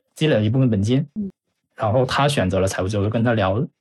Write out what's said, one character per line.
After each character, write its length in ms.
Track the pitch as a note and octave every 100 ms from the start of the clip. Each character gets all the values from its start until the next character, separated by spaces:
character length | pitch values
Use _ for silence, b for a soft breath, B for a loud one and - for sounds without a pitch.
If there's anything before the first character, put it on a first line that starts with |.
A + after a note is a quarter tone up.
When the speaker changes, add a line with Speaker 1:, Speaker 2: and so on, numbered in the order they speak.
| _ -
Speaker 1:
积 100 | D#3
累 80 |
了 80 | A2
一 60 | G#2+
部 100 | C3
分 100 | B2+
本 120 | G2+
金。 240 | G#2 C3+ C#3+
Speaker 2:
嗯。 160 | G#3+ G3 - _ _ _
Speaker 1:
然 160 | - A2
后 140 | B2+
她 240 | B2+ C#3+ D3
选 200 | A#2+ F#2+
择 120 | F#2
了 80 | G2
财 140 | -
务 40 | F#2
自 100 | G#2
由， 60 |
就 80 | G#2
跟 140 | A#2
她 80 | A#2+
聊 280 | A2 F#2+ G#2+ E3+ _